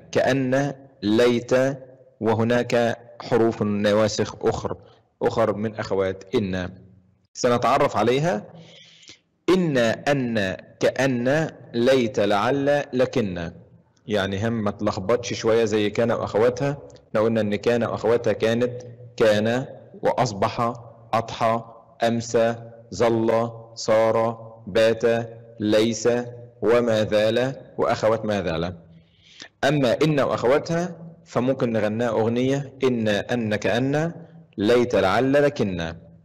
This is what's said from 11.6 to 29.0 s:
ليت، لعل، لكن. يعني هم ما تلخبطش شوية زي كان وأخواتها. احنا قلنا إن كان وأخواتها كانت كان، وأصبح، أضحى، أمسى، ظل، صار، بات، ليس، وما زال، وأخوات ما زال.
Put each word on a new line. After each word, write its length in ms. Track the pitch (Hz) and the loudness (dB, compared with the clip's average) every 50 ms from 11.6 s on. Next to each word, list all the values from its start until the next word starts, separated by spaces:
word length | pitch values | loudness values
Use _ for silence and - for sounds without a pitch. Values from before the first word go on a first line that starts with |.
| - - - | -14 -8 -4
ليت، 460 | 117 117 131 135 135 117 110 - 117 | 0 4 4 4 4 2 0 0 0
لعل، 640 | 101 101 104 101 104 123 139 143 139 143 147 143 139 - - | 0 2 2 2 2 0 0 0 2 2 0 0 0 -2 -2
لكن. 580 | 127 127 123 - 135 110 95 90 87 85 82 - - - _ - - _ _ _ _ _ | -2 0 0 0 -2 -2 -2 -4 -6 -8 -10 -10 -14 -20 _ -20 -20 _ _ _ _ _
يعني 400 | - 104 101 95 95 98 98 113 | -4 -2 -2 0 -2 -2 -2 -2
هم 160 | 113 117 113 104 | -2 -2 -2 -4
ما 80 | 104 | -4
تلخبطش 640 | 98 - 104 104 - 104 95 95 120 120 120 - 113 | -4 -4 -4 -4 -4 -2 -2 -2 -2 -2 -2 -6 -6
شوية 320 | - - 110 110 117 117 | -2 0 2 2 2 2
زي 240 | 104 107 107 104 104 | 2 0 0 0 0
كان 220 | 101 123 117 117 | 0 0 0 0
وأخواتها. 640 | 107 - - 95 - 101 113 123 123 - 143 143 143 143 - - - - _ _ | 0 -2 -4 -2 0 2 2 2 2 0 -2 -4 -4 -6 -10 -18 -20 -20 _ _
احنا 100 | - 110 | -2 0
قلنا 200 | 107 113 113 110 | 0 2 2 0
إن 140 | 104 104 104 | 0 -2 -2
كان 280 | 101 - 117 120 117 113 | -2 0 0 0 2 0
وأخواتها 500 | 98 95 98 - 110 117 117 - 113 101 | -2 -2 -2 0 2 2 2 2 0 -2
كانت 480 | - 110 110 117 120 123 120 - - - - - - - - - | 0 0 0 0 0 -2 -2 -4 -8 -14 -18 -20 -20 -20 -10 -2
كان، 480 | - 117 110 104 107 107 113 117 127 139 - - - - - - 98 | 2 2 4 4 4 2 0 0 -2 -4 -8 -12 -18 -20 -20 -10 -4
وأصبح، 720 | - 127 - - 127 113 101 98 113 107 - - 120 117 127 - - - - - - - - | -2 -2 0 0 -2 -2 -2 -2 -2 -2 -2 -2 -2 -2 -4 -6 -12 -20 -20 -20 -8 -4 -4
أضحى، 500 | 113 110 - - - 123 113 113 117 117 - - - - _ _ - 117 | -4 -4 -4 -4 -2 0 0 0 0 -4 -10 -18 -20 -20 _ _ -4 -2
أمسى، 520 | 117 117 117 113 - - 117 113 117 117 - - - - - - - 95 | -2 -2 -2 -2 0 2 2 2 2 0 -4 -10 -18 -20 -20 -18 -10 -2
ظل، 560 | 90 117 117 117 113 113 113 110 113 117 117 117 - - - - | 0 2 2 2 2 2 2 2 2 0 -2 -6 -12 -18 -18 -16
صار، 640 | - - - 110 110 113 113 110 113 113 113 117 - - - - - - | -6 0 2 4 4 4 4 4 2 0 0 -2 -6 -12 -20 -20 -16 -10
بات، 640 | 104 90 113 113 113 113 113 - 117 117 117 117 - - - - - - - | -2 2 4 4 4 4 4 2 2 2 2 -2 -6 -12 -18 -20 -18 -8 -4
ليس، 500 | 104 107 107 107 110 117 113 - - 120 117 120 123 120 - - - - - - | 0 2 4 4 4 2 2 0 0 2 2 0 -2 -6 -10 -16 -18 -20 -10 -2
وما 420 | - 107 117 120 120 117 110 107 107 | 2 4 4 4 4 2 2 2 2
زال، 520 | 90 104 104 107 110 110 120 123 135 139 - - - - | 2 2 2 4 2 2 2 0 -2 -4 -8 -14 -12 -6
وأخوات 480 | - - 73 117 - - 107 113 110 110 | -2 -2 -2 0 2 2 2 2 0 0
ما 180 | 107 104 101 87 | -2 -2 -2 -2
زال. 320 | 87 82 80 85 90 92 - - - - - | -2 -2 -2 -4 -6 -8 -10 -16 -20 -20 -20